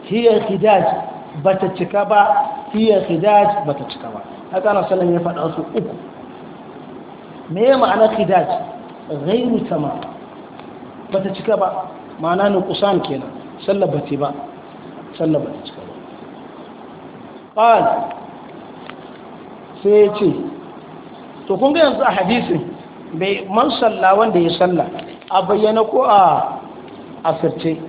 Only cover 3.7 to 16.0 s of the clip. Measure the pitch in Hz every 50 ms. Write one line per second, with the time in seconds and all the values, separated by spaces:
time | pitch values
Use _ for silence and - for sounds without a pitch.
3.7 | 139 - 131 - - - 131 117 110 101 - - - - - - - 190 185 214
4.7 | 202 196 175 - 190 185 180 175 170 170 170 175 - - 151 165 - - 151 -
5.7 | - 226 - - - - - - - - - - - - - - - - - -
6.7 | - - - - - - - - - - - - - - - - 160 185 226 262
7.7 | 269 262 269 - 196 220 220 214 214 170 170 170 190 180 156 - - - - -
8.7 | - - - - - - - - 156 143 135 165 208 247 254 240 226 208 - -
9.7 | 185 156 147 139 - - - - - - - - - - - - - - - -
10.7 | - - - - - - - - - 190 185 196 190 - - - 214 190 196 -
11.7 | - - - - - - - - - - 156 165 175 185 202 202 196 185 175 -
12.7 | 165 - - 202 196 175 - - 139 131 - - - - - - - - - -
13.7 | 196 202 190 156 139 143 - - 147 135 147 139 143 - - - - - - -
14.7 | - - - - - - - - - - 165 160 156 143 - - - - - -
15.7 | - - - - - -